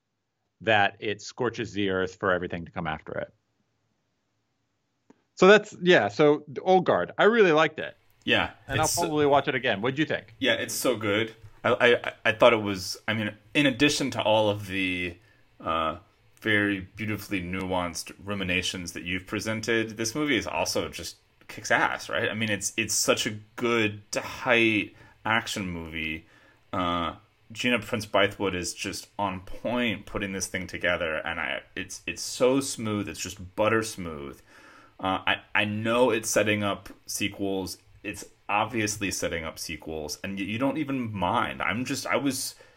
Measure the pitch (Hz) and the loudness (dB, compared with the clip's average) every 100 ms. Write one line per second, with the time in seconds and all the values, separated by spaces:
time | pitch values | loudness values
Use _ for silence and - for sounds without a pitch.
0 | _ _ _ _ _ _ 104 107 101 - | _ _ _ _ _ _ 2 4 4 0
1 | 113 95 - - 120 113 113 98 98 92 | -6 -6 -8 -4 -4 -4 -6 -2 0 0
2 | 92 - 101 90 87 87 85 95 82 78 | -2 -2 0 0 -2 -8 -10 -8 -6 -6
3 | - 76 - _ _ _ _ _ _ _ | -8 -8 -8 _ _ _ _ _ _ _
4 | _ _ _ _ _ _ _ _ _ _ | _ _ _ _ _ _ _ _ _ _
5 | _ _ _ - 185 208 208 - 180 165 | _ _ _ 6 8 8 6 -2 6 6
6 | 101 - 151 147 - 127 185 185 - 98 | 6 4 6 6 0 -6 4 4 6 2
7 | 87 - 185 233 185 151 160 156 73 - | 0 4 4 6 6 6 4 0 -10 -12
8 | _ _ - 117 82 - - 135 156 - | _ _ 0 2 2 -4 -4 0 0 0
9 | 170 151 143 139 143 131 127 98 117 135 | 0 2 4 4 2 0 0 0 0 0
10 | 151 104 - - 123 113 120 - 139 117 | -2 -2 -6 -4 0 0 -2 -2 0 0
11 | 107 104 113 - - - 110 120 120 120 | 0 0 0 -6 -20 -2 0 4 6 6
12 | - - 117 107 123 117 101 95 95 - | 2 -2 0 6 6 6 0 -4 -6 -8
13 | - 110 104 - _ 151 143 117 147 143 | -4 -2 -4 -8 _ 2 2 4 2 2
14 | 139 110 - 107 107 104 98 95 95 90 | -2 0 2 4 4 0 -4 -2 -2 -2
15 | 90 85 _ _ _ _ 92 82 80 85 | -4 -8 _ _ _ _ -4 -2 0 -4
16 | _ _ _ _ 107 104 101 101 95 - | _ _ _ _ 0 2 2 -2 -6 -10
17 | 107 104 - 101 87 92 92 92 87 - | -6 -6 -4 -6 -4 -6 -2 -2 -2 -6
18 | - - 95 101 92 90 92 95 85 - | -12 -14 -8 -6 -2 -2 -2 -6 -8 -10
19 | 85 92 92 107 101 110 110 113 110 107 | -6 -6 -4 -6 -4 -4 0 0 0 -4
20 | 113 151 147 117 85 80 92 110 80 - | -6 -4 0 0 -2 -4 -2 -2 -4 -8
21 | 82 - _ _ - - - 120 160 62 | -12 -14 _ _ -18 -10 0 2 2 -2
22 | - 76 113 107 110 101 101 - 107 - | -4 -2 -2 -2 -2 -2 -4 -4 -2 0
23 | - 120 123 107 107 - 120 117 110 104 | 2 0 0 -6 -12 -4 0 2 2 -2
24 | - - - - 135 120 113 107 - - | -8 -8 -8 -6 2 4 6 4 -2 -10
25 | - _ 110 113 117 - 92 85 82 80 | -20 _ 0 0 0 -6 -6 -6 -8 -6
26 | 80 80 - _ _ _ - 98 90 87 | -6 -6 -10 _ _ _ -8 -2 0 0
27 | 82 - _ _ - 110 123 120 - 113 | -2 -6 _ _ -18 -4 0 0 -2 -6
28 | 101 98 101 - 98 90 85 - 101 87 | 0 4 4 2 -2 -2 -4 -6 -8 -8
29 | - - 101 92 92 - 117 123 120 95 | -12 -6 -4 -4 -10 -8 -4 -2 -2 -4
30 | - 107 98 95 - 95 87 82 87 87 | -6 -6 -6 -6 -6 -6 -8 -2 0 0
31 | 85 78 - 82 71 67 - - 95 - | 0 -4 -4 -4 -4 -6 -8 -10 -10 -10
32 | - 85 - - 127 135 135 - 110 104 | -10 -8 -8 2 2 4 0 -4 -4 -4
33 | 98 80 92 90 90 - 107 113 110 - | -4 -8 -10 -10 -10 0 2 2 0 -6
34 | 85 76 69 65 _ - - - - - | -8 -8 -10 -14 _ -20 -20 -20 -20 -6
35 | 95 92 - - - - 107 104 113 117 | -2 0 0 -2 0 0 0 0 0 4
36 | 127 110 110 110 107 104 101 95 - - | 4 2 2 2 4 2 0 -2 -8 -20
37 | - - 101 98 98 95 90 - _ - | -10 -4 -4 -4 -4 -4 -6 -10 _ -16
38 | 101 104 - _ - 101 107 110 107 - | -12 -12 -14 _ -2 0 0 0 -2 -2
39 | 98 - 87 82 80 - - 80 - 78 | -4 -4 -4 -4 -8 -10 -10 -10 -10 -8
40 | 73 - 98 98 98 110 135 147 139 135 | -8 -10 -10 -8 -6 -2 -2 -2 -4 -4
41 | 117 101 87 117 92 67 71 101 127 139 | -6 -4 0 0 -2 -2 -4 -2 -4 -6
42 | - 107 139 - - - - | -2 0 0 -4 -6 -12 -20